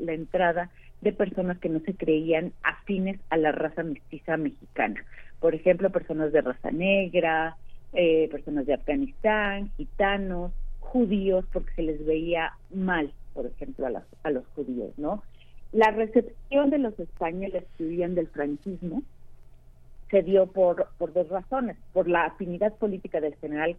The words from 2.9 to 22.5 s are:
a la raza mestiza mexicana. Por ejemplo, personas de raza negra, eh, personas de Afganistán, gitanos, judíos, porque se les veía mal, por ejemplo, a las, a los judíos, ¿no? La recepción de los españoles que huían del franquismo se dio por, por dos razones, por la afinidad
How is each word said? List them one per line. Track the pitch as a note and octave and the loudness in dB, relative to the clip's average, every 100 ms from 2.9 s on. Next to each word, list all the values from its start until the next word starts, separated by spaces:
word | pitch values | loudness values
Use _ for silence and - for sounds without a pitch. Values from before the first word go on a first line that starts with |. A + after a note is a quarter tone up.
| G3 F#3+ F#3+ - | -2 -2 -4 -2
a | D#3+ | 2
la | D#3 | 2
raza | - D#3 D#3 | 2 -2 -2
mestiza | E3 C#3 - D3+ - D#3+ | -6 -6 -10 -12 -4 -2
mexicana. | D3 B2+ - - A2 G2+ - - - - | -2 -4 -8 -2 -2 -2 -10 -16 -16 0
Por | E3 | 2
ejemplo, | D#3+ F3+ F3 F#3+ | 4 4 4 2
personas | F#3 E3 D#3 D#3 | 0 -2 -2 4
de | D3+ | 4
raza | C3 B2+ - | 4 -2 -4
negra, | D3+ F#3 G3 F#3 F3 E3 D#3+ D#3+ E3 - - - | 0 2 2 4 2 4 2 0 -6 -12 -14 -4
eh, | - E3+ D#3+ D#3 | 2 4 6 4
personas | D3 D3+ D3 C3 | -2 -4 -2 0
de | |
Afganistán, | C3 - C#3+ C3+ - A3 G#3+ G3+ G3 G3+ - | 0 0 0 -2 0 2 2 2 -2 -4 -6
gitanos, | - - G3 G3+ G3 F3 F3 - - - | -6 0 2 2 -2 -4 -4 -4 -4 -6
judíos, | - B3+ A3+ G#3 F#3+ F#3 F#3 | -2 2 2 2 2 2 0
porque | F3+ - | -2 -4
se | - | -2
les | E3 D3+ | -2 -2
veía | D3+ D#3+ E3 E3+ D#3+ - - | 0 0 0 0 -2 -6 -10
mal, | F#3+ F#3 F3 C#3+ - - | -4 0 0 -2 -6 -12
por | - B2 | -8 -6
ejemplo, | - C#3 C3+ C3 | -6 -8 -6 -4
a | |
las, | - - - | -4 -10 -8
a | - | -2
los | C3 B3+ - | -2 -4 -8
judíos, | B2+ B2 A2 - | -6 -6 -6 -6
¿no? | D3 G#3 - - - - - | -4 -4 -8 -16 -18 -16 -2
La | G#3+ A3 | 6 6
recepción | G#3+ A3 A#3+ - - - C#4 C#4+ | 6 2 2 2 -4 0 2 4
de | D4 | 2
los | B3 G#3 | 0 -4
españoles | E3+ - E3+ F3 F#3+ - - - | -10 -4 -4 -4 -4 -6 -8 -6
que | |
huían | D#3+ E3+ F3 | -4 -2 0
del | F3+ D#3+ | 0 -2
franquismo | - D3 C#3+ - F3+ F3+ F3+ D4 - - - - - - - - - - | -4 -4 -4 -8 -8 -6 -6 -6 -14 -18 -18 -20 -20 -20 -20 -20 -18 2
se | G3+ | 4
dio | E3+ G3 F#3 | 6 6 6
por, | F#3+ F3+ F3 - - | 6 4 4 -2 -2
por | E3+ | -2
dos | E3 D#3+ | 0 0
razones, | F#3 F#3 C4 A#3+ F3 - | -2 -2 -2 -2 -6 -2
por | - E3+ | 2 4
la | F3 | 4
afinidad | D#3+ - F3+ | 2 -2 -6